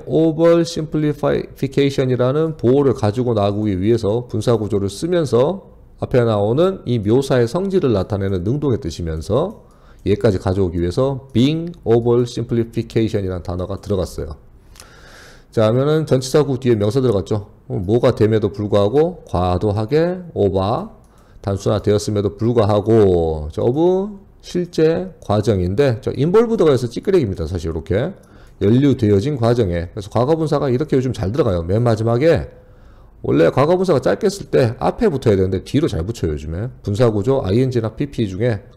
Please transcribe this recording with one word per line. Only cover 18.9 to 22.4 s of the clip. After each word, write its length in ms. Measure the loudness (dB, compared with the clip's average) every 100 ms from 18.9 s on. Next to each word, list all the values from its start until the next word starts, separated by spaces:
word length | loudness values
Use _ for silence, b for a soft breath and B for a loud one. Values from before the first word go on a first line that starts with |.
| 2 0 -2 -6
과도하게, 920 | -2 0 0 0 -2 0 0 0 -4 -8 -2
over, 540 | 0 0 0 -2 -6 -14 -20 b b b
단순화되었음에도 960 | -6 -4 -2 -2 2 0 0 -2 -2
불구하고, 1120 | -2